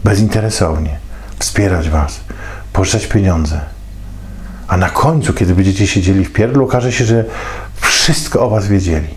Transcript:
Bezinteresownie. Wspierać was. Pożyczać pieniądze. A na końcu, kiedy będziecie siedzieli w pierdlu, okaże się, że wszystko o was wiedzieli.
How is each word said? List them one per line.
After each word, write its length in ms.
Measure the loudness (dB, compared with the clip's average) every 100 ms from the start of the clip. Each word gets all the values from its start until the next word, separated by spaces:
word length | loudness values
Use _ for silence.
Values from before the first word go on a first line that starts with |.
Bezinteresownie. 920 | 2 2 2 2 -2 0 0 0 -2 -4 -10 -14 -12 -8
Wspierać 500 | -4 0 2 2 2
was. 320 | 0 0 -4 -12 -12 -12 -12 -4
Pożyczać 340 | -2 0 0 0
pieniądze. 540 | 2 2 2 0 -2 -6 -12 -16 -14 -14 -14 -14 -12 -12 -12 -2
A 80 | 0
na 140 | 0
końcu, 420 | 2 2 2 0
kiedy 220 | 0 2
będziecie 320 | 4 2 2 2
siedzieli 380 | 2 2 2
w 80 | 2
pierdlu, 320 | 0 2 2
okaże 280 | 2 2 0
się, 120 | 0
że 200 | 2 2 0 -6 -8 -10 -10 -4
wszystko 680 | 0 2 2 2 0 0 2
o 40 |
was 160 | 2 4
wiedzieli. 420 | 2 2 0 -2